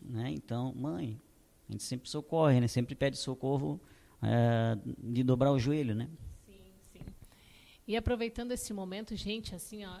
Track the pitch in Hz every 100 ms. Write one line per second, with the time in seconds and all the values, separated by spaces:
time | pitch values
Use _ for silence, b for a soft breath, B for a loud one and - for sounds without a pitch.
0 | - 113 127 151 - 117 127 - 139 175
1 | 135 110 - _ _ _ - 104 - 127
2 | - 151 147 160 156 123 120 - 120 139
3 | 139 131 - 131 131 139 147 151 B B
4 | B B 110 117 117 117 113 107 123 -
5 | 113 123 127 123 139 139 123 151 131 107
6 | 135 165 - - - 190 185 190 - -
7 | - - B B B B B B - 220
8 | 220 240 226 226 240 247 - 208 185 196
9 | 220 220 202 220 220 180 - 208 196 180